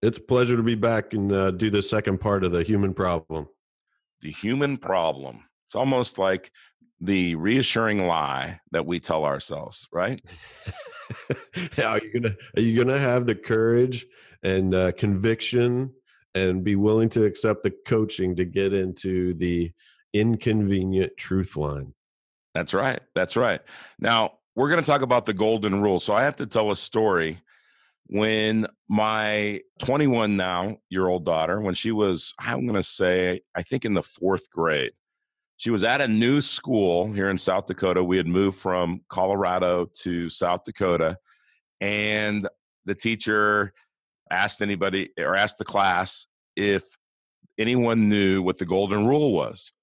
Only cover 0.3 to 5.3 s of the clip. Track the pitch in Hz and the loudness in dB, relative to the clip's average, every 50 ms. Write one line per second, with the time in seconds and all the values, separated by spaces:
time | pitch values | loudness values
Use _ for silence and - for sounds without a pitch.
0.3 | 131 123 123 120 123 117 113 117 117 107 104 117 113 110 107 - - 107 98 98 | 2 4 4 4 4 2 2 2 0 2 2 2 2 2 -2 -2 -4 -2 0 2
1.3 | 101 98 95 95 90 92 110 110 101 104 98 - - 107 101 - 98 92 - 107 | 2 2 2 2 0 0 -2 0 0 0 0 0 -2 -2 0 0 -2 0 0 0
2.3 | 101 98 95 90 87 87 85 90 107 101 101 98 90 - 98 90 87 82 78 _ | 0 2 0 0 0 0 0 2 0 0 0 0 -2 -2 -2 0 0 -2 -4 _
3.3 | 80 80 73 71 _ _ _ _ _ _ _ _ _ _ _ _ _ _ - 78 | -8 -8 -8 -10 _ _ _ _ _ _ _ _ _ _ _ _ _ _ -16 -14
4.3 | 76 - - 107 120 139 143 143 139 123 - - 95 92 82 80 69 67 69 67 | -14 -8 -4 -4 -2 0 -2 -2 -2 -4 -4 -2 0 0 2 0 -2 -4 -8 -14